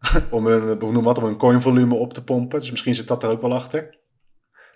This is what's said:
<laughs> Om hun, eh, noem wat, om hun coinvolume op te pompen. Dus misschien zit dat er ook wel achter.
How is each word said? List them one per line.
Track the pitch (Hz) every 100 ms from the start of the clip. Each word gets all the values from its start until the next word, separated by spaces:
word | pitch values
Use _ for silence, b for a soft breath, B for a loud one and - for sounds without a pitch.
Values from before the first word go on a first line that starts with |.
| -
<laughs> | - -
Om | 113 113
hun, | 113 110 107
eh, | 110
noem | 120
wat, | 117 123
om |
hun | 113 104
coinvolume | 127 123 131 123 123
op | 117 123
te | -
pompen. | - 123 123 147
Dus | -
misschien | 117 127
zit | 117 113
dat | 120
er | 113
ook | 113
wel | 123
achter. | 127 123 156 156 _ _ _ _ _ _ b b